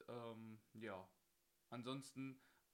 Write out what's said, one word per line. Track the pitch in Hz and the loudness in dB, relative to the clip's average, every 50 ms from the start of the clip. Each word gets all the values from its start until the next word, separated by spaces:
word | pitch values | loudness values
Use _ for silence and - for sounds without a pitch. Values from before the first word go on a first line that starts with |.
| - - | -4 -2
ähm, | 117 120 117 117 113 110 113 110 110 107 - - - | 0 0 0 0 0 -2 -2 -4 -6 -6 -10 -10 -6
ja, | 110 110 107 98 92 92 - - - - - - - - - - - - - | -2 0 2 2 2 0 -4 -10 -20 -20 -20 -20 -20 -20 -20 -20 -20 -8 -2
ansonsten, | 120 123 117 127 131 139 135 - - 131 135 135 127 131 - - - - - - | 0 0 4 4 2 2 2 -2 0 2 2 2 0 -2 -10 -20 -20 -20 -16 -4